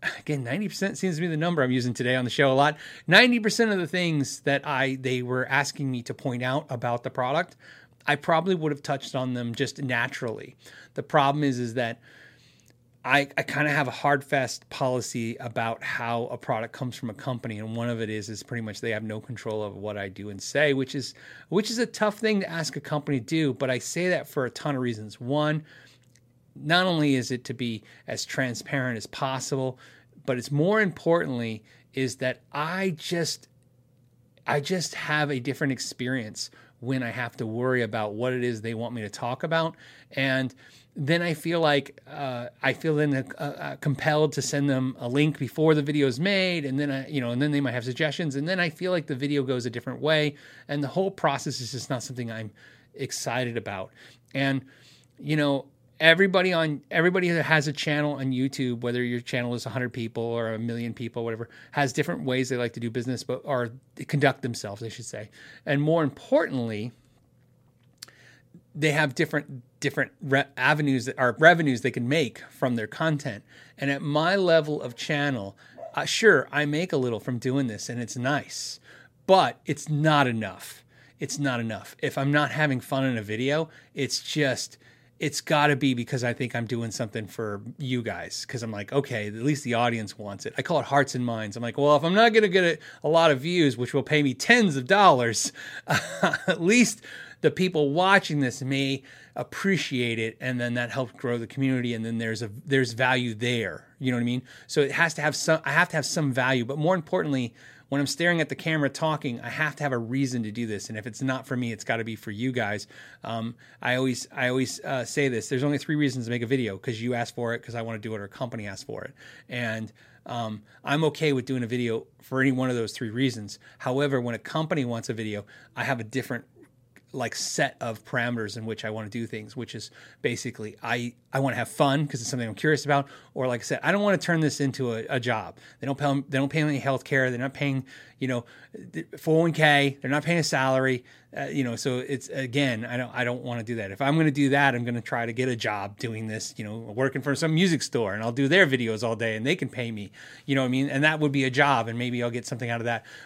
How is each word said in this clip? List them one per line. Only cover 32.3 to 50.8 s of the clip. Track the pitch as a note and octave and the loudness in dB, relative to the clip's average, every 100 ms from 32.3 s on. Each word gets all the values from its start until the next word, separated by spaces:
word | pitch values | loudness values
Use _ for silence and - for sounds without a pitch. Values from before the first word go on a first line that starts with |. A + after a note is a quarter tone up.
| B2 _ | -4 _
I | C#3+ D#3 F#3 F#3+ | -6 -4 -2 -2
just, | D#3+ - E3+ D#3+ - - _ _ _ _ _ _ _ _ _ - | -4 -4 -2 -2 -6 -12 _ _ _ _ _ _ _ _ _ -4
I | D3 | -2
just | C#3+ F#3 D#3 | 0 -4 -4
have | - - D3+ D3 | -6 -2 0 0
a | C3+ | -2
different | B2 B2+ C#3+ | -4 -2 -2
experience | B2+ - - B2 C3 G#2+ - - - - _ | -2 -6 -6 -4 -4 -4 -10 -12 -14 -20 _
when | A#2 C3 | -4 -4
I | A#2+ | -4
have | A#2+ A#2+ - | -4 -6 -6
to | A#2 | -6
worry | A2+ B2+ B2+ | -2 0 2
about | A2 A2+ G#2+ | 0 -2 -2
what | G#2 B2+ | -2 -2
it | B2+ | 0
is | B2 A2+ | -2 -2
they | A2 | -6
want | A2+ A#2 | -6 -6
me | A#2+ | -6
to | G#2 | -8
talk | - A#2+ B2+ | -6 -6 -4
about. | E3 E3 D#3+ - - - - | -2 0 0 -4 -18 -20 -10
And | - C3+ C3 C3 - - - _ - | -2 0 2 -2 -6 -20 -20 _ -4
then | C#3 E3+ | 0 2
I | F3 | 2
feel | D#3+ E3 E3+ | -2 -2 2
like, | D#3 C#3+ C#3 - - | 4 4 2 -8 -16
uh, | D3 C3+ B2 B2 - | -8 -6 -6 -8 -2
I | C3+ | 0
feel | C3 D#3+ D3 | 2 2 2
then, | D3+ | 4
uh, | C3+ B2+ - | 2 -2 -6
uh, | C#3+ - D3 C#3 | -8 -6 -8 -4
compelled | D3 C3 D#3+ D3+ D3+ | -2 0 2 4 4
to | C#3 | 2
send | - C#3+ C#3+ | -2 0 2
them | C3 C3 - | 2 0 -4
a | A#2+ | -2
link | C3+ D3+ - | 2 2 2
before | B2 - D#3+ | -4 2 4
the | D3+ | 4
video | C#3+ D3+ C#3 | 2 2 2
is | B2 | 2
made. | F#3 G3 F#3 F3 | 2 2 2 0
And | C#3 C3+ | -2 -2
then | D3 | -2
I, | C3+ C3+ | -4 -4
you | D3 | -4
know, | A#2+ | -2
and | A#2+ | 0
then | D3 | 2
they | C#3+ | 2
might | C3+ | 0
have | B2 | -2
suggestions. | A#2+ B2 D#3 C#3 E3 | -4 -2 -2 0 -2
And | C3+ D#3 | -2 -2
then | F#3 | 0
I | F3 | -2
feel | - F#3 | -2 -2
like | F3+ D#3 | 0 -2
the | |
video | C3 C#3+ C#3+ | -4 -2 0
goes | C3 B2+ A#2 | 0 -2 -2
a | |
different | A#2 C3+ B2 | -6 -8 -2
way. | C#3+ D#3 D3+ C#3+ - - - | 2 4 2 -2 -12 -16 -6
And | D3 | -4